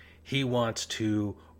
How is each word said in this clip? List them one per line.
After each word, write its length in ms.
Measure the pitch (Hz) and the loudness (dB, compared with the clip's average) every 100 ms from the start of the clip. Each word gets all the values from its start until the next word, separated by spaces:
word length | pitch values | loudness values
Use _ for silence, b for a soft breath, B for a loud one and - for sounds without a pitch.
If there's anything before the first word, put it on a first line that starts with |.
| B B | B B
He 200 | - 135 | -4 0
wants 420 | 131 120 113 110 - | 2 2 2 -2 -6
to 500 | - 110 104 104 98 B B | -2 0 0 0 -6 B B